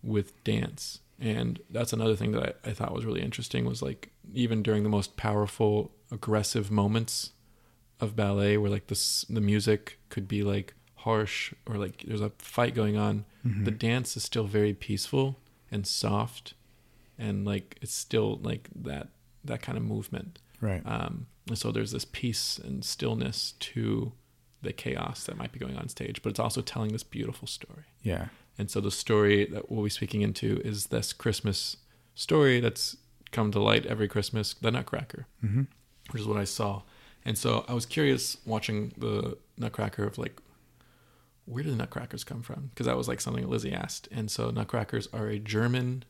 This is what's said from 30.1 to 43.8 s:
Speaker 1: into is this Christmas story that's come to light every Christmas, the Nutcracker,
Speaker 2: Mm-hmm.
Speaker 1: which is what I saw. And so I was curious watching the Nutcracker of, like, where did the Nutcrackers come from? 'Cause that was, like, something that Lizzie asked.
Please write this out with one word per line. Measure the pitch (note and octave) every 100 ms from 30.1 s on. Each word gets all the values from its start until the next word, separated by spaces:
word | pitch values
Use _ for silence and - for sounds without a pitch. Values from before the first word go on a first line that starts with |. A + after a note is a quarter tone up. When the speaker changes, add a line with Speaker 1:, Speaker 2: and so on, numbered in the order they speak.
| G#2+
Speaker 1:
into | G#2 G2+ A2 G#2 -
is | G#2 -
this | A#2 -
Christmas | - A#2 G#2 G#2+ F#2+ - - _ _ _ -
story | - D#3 C#3+ B2
that's | A#2 - - - _ _ -
come | - G#2+
to | G2+
light | G#2 G#2+ -
every | A2 G#2
Christmas, | G#2+ G2+ A2+ G2+ -
the | A2+
Nutcracker, | B2 - A#2+ - - C3 _ A2
Speaker 2:
Mm-hmm. | A2+ C3+ - _ _ -
Speaker 1:
which | A2+
is | G#2+
what | G#2
I |
saw. | G2 - G#2 G2+ - - - -
And | - G#2+
so | B2 A2 -
I |
was | A#2+ -
curious | - C#3+ C3 - - -
watching | A2 - G#2+ A2 -
the | A#2 G#2 - - _ -
Nutcracker | A#2 - G#2+ - G#2
of, | A2+
like, | A#2+ - - _ _ _ - _ _ _ _ _ -
where | A#2+
did | D3+
the | A#2+
Nutcrackers | - - - - -
come | A#2
from? | A#2+ - C3+ -
'Cause | B2
that | B2
was, | A#2+
like, | B2
something | - A#2+
that | B2
Lizzie | A#2+ -
asked. | -